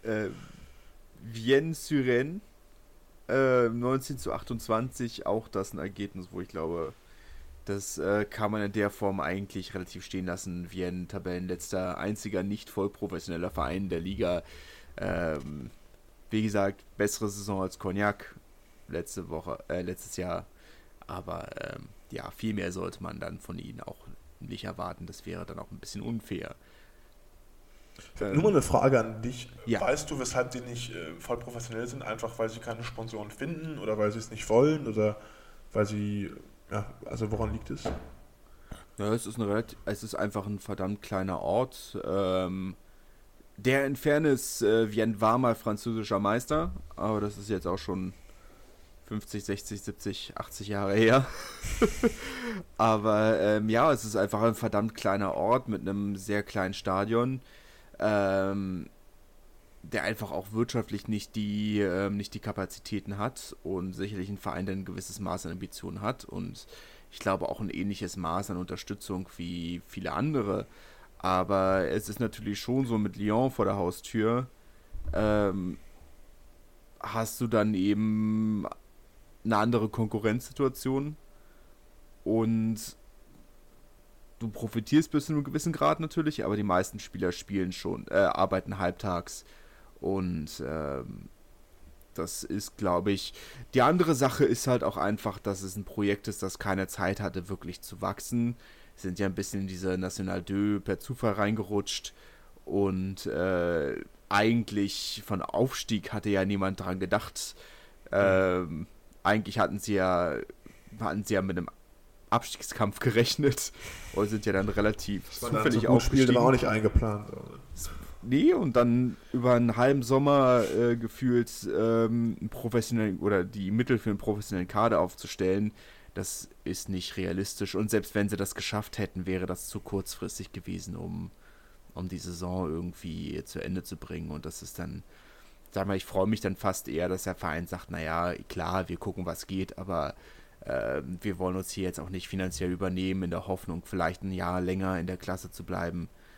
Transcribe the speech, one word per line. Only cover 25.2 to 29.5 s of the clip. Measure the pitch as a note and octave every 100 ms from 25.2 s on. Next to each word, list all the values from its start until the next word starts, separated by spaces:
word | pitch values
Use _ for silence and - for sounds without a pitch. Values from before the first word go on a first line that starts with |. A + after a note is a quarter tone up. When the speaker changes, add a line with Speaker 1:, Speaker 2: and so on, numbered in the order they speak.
| F2
Speaker 2:
wäre | F2 F2
dann | -
auch | -
ein | -
bisschen | - G#2
unfair. | G#2+ A2+ - F2+ - - - - - - - - - - - - - - - - - -
Speaker 1:
Nur | G2+
Speaker 2:
Ähm, | C#3
Speaker 1:
mal | G#3
eine | F3
Frage | - - C3+ B2+
an | A2+ A2
dich. | A2+ C3 -